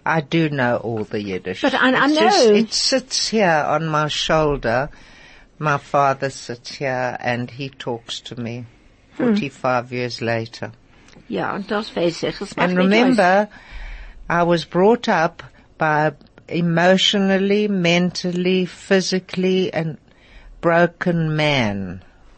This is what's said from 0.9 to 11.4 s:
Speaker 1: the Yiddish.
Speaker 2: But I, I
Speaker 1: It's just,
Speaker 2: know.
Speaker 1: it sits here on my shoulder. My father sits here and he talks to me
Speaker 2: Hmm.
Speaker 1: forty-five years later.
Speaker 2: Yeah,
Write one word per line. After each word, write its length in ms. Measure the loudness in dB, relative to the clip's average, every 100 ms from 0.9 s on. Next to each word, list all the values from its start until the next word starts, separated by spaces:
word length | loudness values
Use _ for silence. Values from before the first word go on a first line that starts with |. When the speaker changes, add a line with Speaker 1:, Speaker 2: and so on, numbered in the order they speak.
| -6
Speaker 1:
the 180 | -4 -6
Yiddish. 400 | -4 -6 -6 -4
Speaker 2:
But 140 | -2 2
I, 160 | 2
I 140 | 2 2
Speaker 1:
It's 100 | 4
just, 300 | 4 6 6
Speaker 2:
know. 60 | 4
Speaker 1:
it 180 | 2
sits 540 | -2 -2 -2 -2 -6 -2
here 380 | 0 2 2 2
on 200 | -2 0
my 200 | -2 -2
shoulder. 840 | -4 0 2 2 0 0 0 -2 -10 -20 -20 -20 -20 -20 -6
My 180 | -2 -2
father 520 | 0 2 2 0 -4
sits 460 | -8 -14 -14 -14 -6
here 420 | -4 -2 -4 -4
and 320 | -4 -4 -6
he 160 | -10 -12
talks 540 | -10 -8 -8 -10 -16
to 180 | -14 -12
me 240 | -10 -10 -14 _ -20 _ _ -2
Speaker 2:
Hmm. 80 | 0 0
Speaker 1:
forty-five 560 | -2 -4 -2 -2 -2
years 300 | -6 -6 -4
later. 500 | -2 -2 -4 -10 -14 -14 _ -20 -20 -20 -8
Speaker 2:
Yeah, 320 | -6